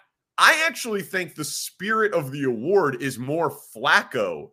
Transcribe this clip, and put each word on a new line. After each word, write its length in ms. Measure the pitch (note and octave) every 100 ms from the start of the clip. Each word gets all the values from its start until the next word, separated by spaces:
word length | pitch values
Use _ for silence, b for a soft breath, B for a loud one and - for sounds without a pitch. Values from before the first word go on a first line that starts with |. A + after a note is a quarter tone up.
| _ _ _ -
I 260 | G3 D#4 D#4+
actually 340 | - B3 G3+
think 320 | D3+ F#3+ E3
the 100 | -
spirit 680 | D3+ - - - G3 A3 G#3
of 180 | E3+ C3+
the 120 | C#3+
award 580 | C3+ A2+ C3+ G3+ D3+ B2
is 160 | C3+ A2
more 320 | B2+ D#3+ D#3+
Flacco 1000 | - - A2 C#3 F#3+ - B2+ G2 D#2 -